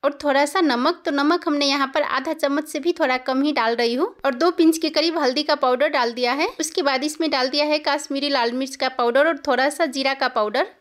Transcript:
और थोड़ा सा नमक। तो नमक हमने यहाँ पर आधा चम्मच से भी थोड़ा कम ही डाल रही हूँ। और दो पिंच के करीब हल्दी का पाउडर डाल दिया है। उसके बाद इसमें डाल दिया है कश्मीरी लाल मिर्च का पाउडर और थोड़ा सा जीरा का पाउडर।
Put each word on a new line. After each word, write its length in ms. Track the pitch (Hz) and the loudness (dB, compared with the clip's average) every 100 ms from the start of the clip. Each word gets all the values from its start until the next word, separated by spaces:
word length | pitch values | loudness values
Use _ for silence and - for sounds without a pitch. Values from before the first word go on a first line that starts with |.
और 160 | 277 285 | -2 -2
थोड़ा 220 | 294 269 294 | 0 2 2
सा 160 | 381 | 2
नमक। 400 | 320 240 277 349 - | 2 2 0 0 -2
तो 60 | |
नमक 340 | 285 285 349 339 | 0 2 0 0
हमने 180 | 294 285 | 0 0
यहाँ 260 | 277 269 | 0 0
पर 100 | 302 | -2
आधा 300 | 294 262 277 311 | -2 -2 -4 -2
चम्मच 320 | 285 285 302 | -2 -2 -4
से 120 | 302 | -4
भी 140 | 320 | -2
थोड़ा 240 | 339 285 254 | 0 0 0
कम 220 | 262 262 | -2 0
ही 120 | 285 | 0
डाल 220 | 285 226 233 | 0 0 0
रही 180 | 233 240 | 0 0
हूँ। 200 | 392 - 277 | -2 -2 -4
और 100 | 247 | 2
दो 160 | 339 | 0
पिंच 260 | 330 320 320 | 4 4 4
के 120 | 320 | -2
करीब 260 | 311 330 320 | 0 0 0
हल्दी 240 | 277 269 | 0 0
का 120 | 302 294 | 0 0
पाउडर 320 | 254 247 302 | 2 2 2
डाल 240 | 294 240 | 2 -2
दिया 200 | 233 240 | 0 -2
है। 220 | 269 381 - | 0 -2 -4
उसके 220 | 311 - | -6 -2
बाद 200 | 285 262 | 0 0
इसमें 280 | 294 302 320 | -4 -2 -2
डाल 180 | 269 262 | 0 0
दिया 160 | 285 302 | 0 0
है 180 | 302 302 | 0 0
कश्मीरी 420 | 294 294 277 285 | -2 -4 -4 0
लाल 220 | 269 233 | 0 0
मिर्च 220 | 247 269 - | -2 -6 -4
का 140 | 262 | -4
पाउडर 360 | 254 240 240 302 | 0 2 4 2
और 160 | 277 - | 0 0
थोड़ा 220 | 247 269 | 2 2
सा 140 | 285 320 | 0 -2
जीरा 260 | 269 269 269 | 0 -2 0
का 120 | 254 | -2
पाउडर। 380 | 247 214 226 392 - | 0 0 0 -2 -6